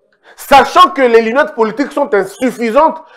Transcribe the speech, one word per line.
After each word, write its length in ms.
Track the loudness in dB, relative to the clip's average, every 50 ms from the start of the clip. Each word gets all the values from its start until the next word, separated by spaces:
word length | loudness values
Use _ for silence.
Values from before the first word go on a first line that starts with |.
| _ _ _ _ _ _ _
Sachant 540 | -20 -4 2 2 2 2 2 2 2 2 2
que 100 | 2 0
les 200 | 0 4 4 2
lunettes 340 | 2 2 0 -2 -2 -2 -2
politiques 360 | -4 -4 -4 -2 -6 -8 -6
sont 220 | -4 -6 -4 -2 -2
insuffisantes 920 | -2 -2 -4 -8 -6 -6 -6 -4 -4 -6 -2 0 2 2 2 -2 -6 -14 _ -20